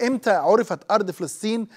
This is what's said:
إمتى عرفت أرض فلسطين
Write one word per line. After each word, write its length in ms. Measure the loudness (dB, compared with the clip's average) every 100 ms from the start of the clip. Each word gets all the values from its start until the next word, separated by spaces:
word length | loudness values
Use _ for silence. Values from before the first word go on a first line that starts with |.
إمتى 300 | -2 0 2
عرفت 600 | 2 4 2 2 -4 0
أرض 200 | 0 0
فلسطين 560 | -6 -8 -6 -4 -4 -6